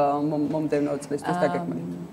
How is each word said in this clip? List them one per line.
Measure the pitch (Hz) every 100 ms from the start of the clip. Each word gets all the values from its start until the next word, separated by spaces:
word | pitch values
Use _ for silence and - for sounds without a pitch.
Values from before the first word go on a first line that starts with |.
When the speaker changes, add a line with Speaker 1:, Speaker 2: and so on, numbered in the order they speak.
| 143 143
Speaker 1:
მომ-, | 151 151 143
მომდევნო | 156 151 147 147 143
წლისთვის | - 143 -
Speaker 2:
ამ, | 175
Speaker 1:
დაგეგმილი? | 170 175 170 170 170 175 -